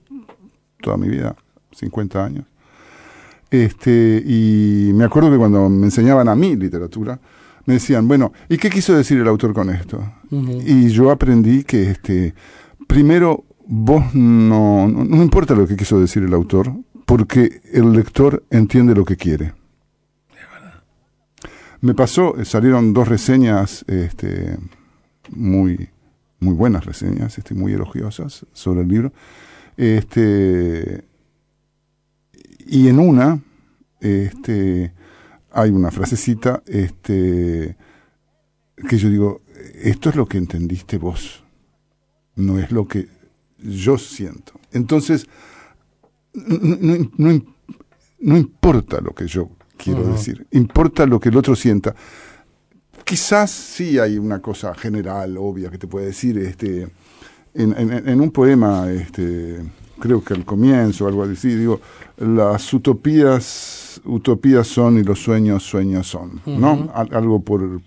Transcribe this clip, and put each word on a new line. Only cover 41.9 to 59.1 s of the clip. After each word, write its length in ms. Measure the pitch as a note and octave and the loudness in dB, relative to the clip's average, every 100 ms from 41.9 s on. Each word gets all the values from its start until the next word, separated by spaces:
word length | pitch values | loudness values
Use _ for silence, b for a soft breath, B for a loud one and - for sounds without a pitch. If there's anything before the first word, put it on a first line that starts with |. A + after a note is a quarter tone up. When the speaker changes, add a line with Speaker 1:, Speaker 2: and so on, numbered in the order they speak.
| _ _ _ _ - | _ _ _ _ -6
Speaker 1:
no 240 | G2 F#2+ | -2 -2
es 120 | - | -2
lo 160 | A#2 G#2 | -4 -4
que 200 | G2+ F2+ _ _ _ _ _ | -6 -8 _ _ _ _ _
yo 380 | A2 G2 G2 C3+ | -12 -4 -2 -2
siento". 560 | - - F#2+ - - _ _ | -4 -14 -14 -14 -20 _ _
Entonces, 560 | B2 A#2 D#3 C#3+ D#3 - b b b b b _ _ _ _ _ | -6 -2 -2 0 -2 -4 b b b b b _ _ _ _ _
n-, 440 | A3+ - D#3+ F3 F3 | -16 -6 -2 -2 0
n-, 280 | D#3+ E3+ B2 - | 0 -2 -4 0
no, 160 | D#3 | 2
no, 100 | D#3+ - _ - - _ _ _ _ | 2 -2 _ -20 -20 _ _ _ _
no 180 | A3 E3 | 2 2
importa 640 | D3 - F3+ B2+ - - | 2 0 2 2 -2 -8
lo 100 | E2 | -8
que 140 | - E2+ | -10 -8
yo 220 | F#2 D#2+ - _ - | -6 -8 -12 _ -12
quiero 240 | - F#2 | -6 -4
Speaker 2:
Ujú. 80 | A2 | -2
Speaker 1:
decir, 340 | A2 G#2 - - | -4 -6 -10 -2
importa 540 | C#3 A#2 - D#3+ - C#3+ | 0 2 2 0 2 2
lo 140 | A#2 | 2
que 100 | A#2+ | 2
el 80 | A#2+ | 2
otro 180 | C3+ A#2+ | 2 0
sienta. 380 | B2 G2+ - - B B B B B B _ _ _ _ | 0 0 -2 -10 B B B B B B _ _ _ _
Quizás 480 | - F3+ - G#3 G#3 | -8 -8 -2 0 0
sí 480 | - - - E3+ C3+ | -6 -16 -10 -2 0
hay 180 | A2 G#2 | 0 -2
una 220 | G#2+ G2 | -6 -8
cosa 340 | A2 G2+ G2 F2 | -10 -10 -10 -10
general, 600 | A2+ G#2+ F#2+ G2 F#2+ F#2 | -8 -8 -6 -8 -8 -8
obvia, 320 | G2+ F#2+ F#2 | -8 -8 -12
que 80 | F2+ | -14
te 100 | F2+ | -12
puede 180 | G2 G2 | -10 -10
decir, 300 | F#2+ B2 G#2+ | -6 -4 -4
este, 500 | F#2+ F2 G#2+ F2+ F2+ - b b b b b | -6 -8 -8 -8 -10 -16 b b b b b
en, 240 | - A2 A2 | -4 -2 0
en, 300 | A2+ A#2+ C3+ | -4 -4 -2
en 140 | B2+ | 0
un 100 | D3+ | 0
poema, 580 | C#3+ C3 C3+ G#2+ F#2+ F#2 | 2 4 4 2 0 -2
este, 680 | F#2 E2+ | -6 -8